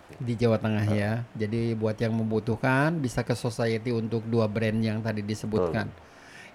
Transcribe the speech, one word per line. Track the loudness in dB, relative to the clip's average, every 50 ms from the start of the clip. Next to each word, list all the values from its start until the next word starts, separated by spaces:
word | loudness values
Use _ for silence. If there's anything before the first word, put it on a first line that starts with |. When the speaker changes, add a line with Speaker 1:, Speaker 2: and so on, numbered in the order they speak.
| -20 -18 -12
Speaker 1:
Di | -8 -6 -6 -2
Jawa | 2 2 4 4
Tengah | 2 2 0 0 2 2
Speaker 2:
Heeh. | 2 2
Speaker 1:
ya. | 2 2 0 -2 -2 -4 -6 -6
Jadi | -4 -4 -2 0 0 0 0
buat | 0 0 0 0 0
yang | 0 0 0
membutuhkan | 0 0 0 0 0 0 0 0 0 0 2 2 4 4 4 2 2
bisa | 0 -2 -2 -2 -2
ke | -2 0
Society | -2 -2 -2 -4 -2 0 0 0 0 0 0 -2 -2
untuk | 0 0 -2 -2 -4 -2
dua | 0 2 2 2 2
brand | 2 0 0 2 2
yang | 2 2 2 0 0
tadi | -2 -2 -2 -2
disebutkan. | -2 -4 -4 -4 -2 0 2 2 2 2 0 -2 -2
Speaker 2:
Betul. | -4 -8 -14 -20 -20 -20 -20 -20 -20 -20 -20 -20 -14